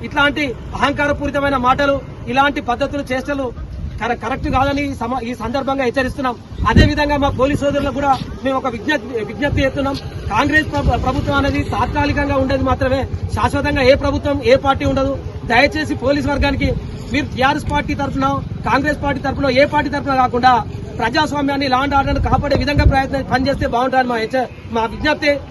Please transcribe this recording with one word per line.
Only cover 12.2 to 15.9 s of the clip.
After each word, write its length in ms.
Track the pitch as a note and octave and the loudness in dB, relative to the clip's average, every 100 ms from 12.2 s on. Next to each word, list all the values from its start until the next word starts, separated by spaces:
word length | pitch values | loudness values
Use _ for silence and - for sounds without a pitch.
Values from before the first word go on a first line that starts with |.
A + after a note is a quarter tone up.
| C#4+ C#4 | 0 0
ఉండేది 260 | C4 C4+ | 2 0
మాత్రమే, 440 | C4 B3+ C4 C4+ A#3 - - - | 0 0 0 0 -2 -4 -4 0
శాశ్వతంగా 460 | B3 C#4+ C#4+ C#4+ | 0 0 0 2
ఏ 140 | B3+ C#4 | 4 4
ప్రభుత్వం, 460 | C#4+ C#4+ D4 C#4 A3+ | 4 -2 -2 0 4
ఏ 100 | C4 | 4
పార్టీ 300 | C4+ C4+ C#4+ | 4 0 0
ఉండదు. 320 | C4+ C4+ C4+ - - - | 0 0 -2 -8 -10 0
దయచేసి 500 | A3+ C#4+ D4+ D4+ | 2 2 0 -4